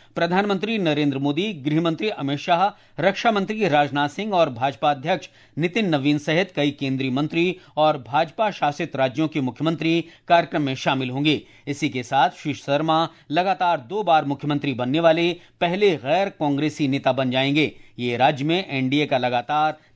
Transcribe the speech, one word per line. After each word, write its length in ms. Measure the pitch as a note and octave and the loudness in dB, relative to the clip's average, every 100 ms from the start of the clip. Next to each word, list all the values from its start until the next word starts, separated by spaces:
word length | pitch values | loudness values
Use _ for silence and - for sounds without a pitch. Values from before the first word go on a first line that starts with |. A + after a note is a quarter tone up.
| - - | -12 -4
प्रधानमंत्री 600 | E3+ F3+ G#3 G3 G#3+ A3+ | 0 2 2 0 -2 -2
नरेंद्र 380 | E3+ D3 D3 C3+ | 0 2 0 0
मोदी, 360 | C#3+ D3 G#3+ E3+ | -2 0 -2 -4
गृह 260 | C3+ D3+ | -2 0
मंत्री 280 | E3+ D#3+ G#3+ | 0 -2 -4
अमित 300 | F3+ C#3 C#3+ | -4 -4 -4
शाह, 260 | - F3 G3+ - _ - | 0 0 0 -2 _ -2
रक्षा 320 | E3+ G3 A#3 | -2 0 0
मंत्री 360 | G#3+ F#3+ A3 G3 | 0 0 0 2
राजनाथ 420 | D3 D3 C#3+ C#3+ | 2 2 0 -2
सिंह 240 | D3 G#3 | -2 -2
और 160 | F#3+ D#3+ | 2 2
भाजपा 400 | A#2 C3+ C3+ D3+ | 0 -4 0 -2
अध्यक्ष 380 | C#3 C#3+ F3+ - _ - - | 0 -2 -4 -4 _ -14 -4
नितिन 320 | F3 G3+ G#3 | -2 0 0
नवीन 280 | D3+ C#3 D3 | 0 2 0
सहित 340 | D3 D#3+ G3 - | 0 0 0 0
कई 160 | D3 | -2
केंद्रीय 400 | C#3 C#3 C3 C3 | -2 -4 -2 -2
मंत्री 440 | B2+ D3+ E3 F3+ F3 - - | -2 -2 0 0 -2 -8 0
और 260 | D3+ D3+ | 0 0
भाजपा 480 | A#2 C#3 E3 - G#3+ | -2 -2 -2 -2 -2
शासित 440 | - D3 C#3+ E3+ C3+ | 0 -2 -2 -6 0
राज्यों 320 | C3 B2 D#3 | -2 0 -2
के 140 | D#3 | 0
मुख्यमंत्री 580 | B2+ A#2+ D3+ E3 D#3+ E3 D#3+ - - | -4 -2 -2 0 0 0 -2 -10 2
कार्यक्रम 340 | E3+ E3+ E3+ | 2 2 -2
में 140 | C#3 C3 | -2 -2
शामिल 320 | F3 C3+ B2+ | -2 0 -2
होंगे। 320 | B2+ D3+ C3+ - - - | -2 0 0 -2 -18 -10
इसी 220 | C#3+ D3+ | -4 -4
के 140 | B2 | -4
साथ 260 | B2 C#3 E3+ - | -2 2 2 0
श्री 160 | D#3 B2 | -8 -6
शर्मा 520 | - C#3+ D#3+ D#3+ E3 - - | -2 0 2 0 0 -6 -6
लगातार 480 | D3+ F#3 F#3 F3+ E3 | -2 0 0 0 0
दो 240 | A#2 G3 | -2 -4
बार 220 | F3+ D#3+ C#3+ | 4 4 4
मुख्यमंत्री 480 | C#3 D3 C#3+ C#3+ A#2+ | -4 -2 -2 -2 -4
बनने 240 | B2 D3+ | -2 2
वाले 320 | E3 D#3+ E3+ E3+ - - | 4 4 2 -2 -10 -4
पहले 340 | F3 F#3 G#3 D3+ | -2 2 2 2
गैर 320 | B2 E3+ G3 | 0 0 0
कांग्रेसी 560 | - D3+ C#3+ D3+ D3 C#3+ | -2 -2 0 -2 0 -2
नेता 220 | C3+ C3+ | 0 0
बन 180 | B2+ C3 | 0 0
जाएंगे। 420 | C3 C3+ D3 C3+ - - - | 0 0 2 0 -2 -20 -6
ये 160 | A#2+ A#2 | -4 2
राज्य 280 | C3+ C#3+ D3 | 2 2 0
में 200 | F3 F#3+ | 0 -2
एनडीए 380 | C3+ C3 C#3+ C#3+ | -2 0 0 0
का 120 | C3+ | 0
लगातार 580 | B2 B2 B2 D3+ D#3 D#3 _ | 0 -2 -2 0 0 -2 _